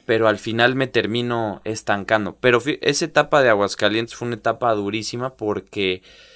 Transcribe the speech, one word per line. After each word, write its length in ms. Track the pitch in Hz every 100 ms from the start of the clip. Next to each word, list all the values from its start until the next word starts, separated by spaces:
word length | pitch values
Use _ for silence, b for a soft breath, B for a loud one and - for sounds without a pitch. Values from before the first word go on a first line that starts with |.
| -
pero 200 | 113 110
al 100 | 104
final 360 | 117 110 120 131
me 100 | 131
termino 760 | 113 98 120 120 120 110 95
estancando. 760 | 107 110 - 101 95 110 95 -
Pero 200 | 127 120
fi-, 160 | 135 -
esa 240 | - 143
etapa 380 | 160 151 147 151
de 80 | 127
Aguascalientes 640 | 104 101 - 104 107 113
fue 120 | - 120
una 80 | 117
etapa 360 | 117 113 120
durísima 640 | 107 101 110 107 120 131 -
porque 680 | 107 95 - 104 95 92 b b b